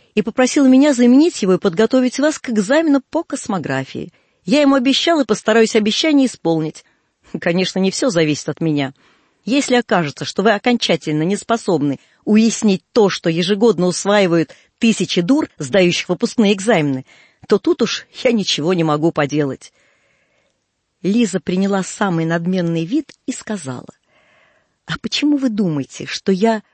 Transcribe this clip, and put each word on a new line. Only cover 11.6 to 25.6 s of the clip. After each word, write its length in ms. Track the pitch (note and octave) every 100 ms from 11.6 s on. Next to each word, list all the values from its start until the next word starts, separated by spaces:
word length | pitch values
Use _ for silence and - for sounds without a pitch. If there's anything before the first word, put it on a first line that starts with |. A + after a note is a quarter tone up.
| - D#3+ C#3+ C3 _ _
уяснить 600 | - G#3+ A3+ - G#3+ F3+ _
то, 180 | - G3
что 220 | - E3+
ежегодно 560 | E3 F3+ G3+ A#3 E3+ F3+
усваивают 680 | E3+ G3 G#3 F#3 E3+ D#3 - _ -
тысячи 440 | A3+ - F3 G3
дур, 280 | F3 C#4 - -
сдающих 500 | C3+ F#3+ F3+ - -
выпускные 460 | F3 A#3 - G3+
экзамены, 540 | G3+ G3 F#3 D3 C3 - _ _ _ -
то 100 | G#3
тут 240 | D#4+ -
уж 240 | A3+ - - -
я 80 | B3+
ничего 440 | A#3 F3+ - D#3 F3+
не 80 |
могу 280 | D#3+ D3+ E3
поделать. 640 | D#3+ C#3+ D3 C#3+ B2+ - _ _ _ _ _ _ _ _ _ _ _ _ _
Лиза 380 | F3 A3 A3 F#3
приняла 420 | - F#3 G3 G3
самый 440 | F#3 - G3+ E3 D#3+
надменный 600 | E3+ F3 F#3 E3+ E3 E3
вид 260 | D4 - - -
и 60 |
сказала: 580 | - - G#3 C#3 B2 - - _ _ _ _ _ _ _ _ -
«А 120 | D#3
почему 380 | - - D4 C#4+
вы 120 | C4
думаете, 560 | G#3+